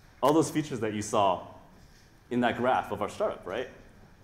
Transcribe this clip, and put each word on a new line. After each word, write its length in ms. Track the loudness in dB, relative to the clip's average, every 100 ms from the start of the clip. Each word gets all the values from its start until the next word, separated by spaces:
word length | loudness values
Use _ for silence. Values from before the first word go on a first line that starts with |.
| -20 0
all 120 | 4
those 180 | 4 2
features 300 | 0 -4 -4
that 120 | -4
you 80 | -4
saw 460 | -2 2 4 2 -4 -18 -20 -20 -20 -20 -20 -20 -6
in 120 | 0
that 160 | 0 2
graph 340 | 0 0 -2
of 100 | -4
our 60 | -4
startup, 400 | -4 -4 -4 -8
right? 220 | -8 -8 -12 -20 -20 -20 -18